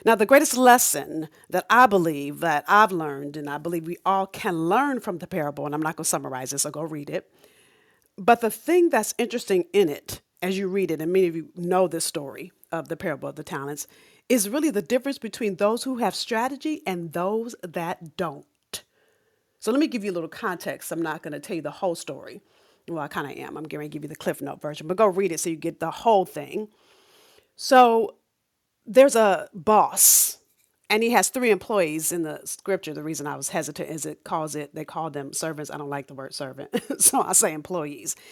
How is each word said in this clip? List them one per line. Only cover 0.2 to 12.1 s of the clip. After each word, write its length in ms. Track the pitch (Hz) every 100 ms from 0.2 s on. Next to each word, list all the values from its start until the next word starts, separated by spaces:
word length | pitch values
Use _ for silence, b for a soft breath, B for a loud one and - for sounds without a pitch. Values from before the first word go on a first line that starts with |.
| 208
greatest 280 | 277 302 247
lesson 720 | 254 247 - 147 156 156 156 b b
that 160 | 180 -
I 160 | 233 254
believe 540 | 196 165 143 143 139
that 240 | 165 147 -
I've 240 | 202 214
learned, 440 | 180 151 139 143 151
and 140 | 143
I 80 | 147
believe 300 | 165 170 160
we 100 | 175 185
all 220 | 196 190
can 420 | - 214 165 165
learn 300 | 220 285 254
from 180 | - 175
the 80 | 180
parable, 400 | 180 147 143 143
and 80 |
I'm 80 | 151
not 140 | 156 -
gonna 100 | -
summarize 460 | 156 135 127 131
this, 120 | 139
so 60 | 147
go 140 | 147
read 260 | 160 151 143
it. 220 | 151 - b b b b b b b b -
But 260 | 190 233
the 100 | 220
thing 400 | - - 359 339
that's 240 | 247 208 -
interesting 480 | 226 240 - 190 -
in 160 | 196 165
it, 320 | 135 - - _ _
as 120 | 180 190
you 120 | 190
read 240 | 196 180
it, 100 | 156
and 100 | 160
many 140 | 185 180
of 100 | 165
you 140 | 151 180
know 320 | 175 185 180
this 180 | 160
story 460 | -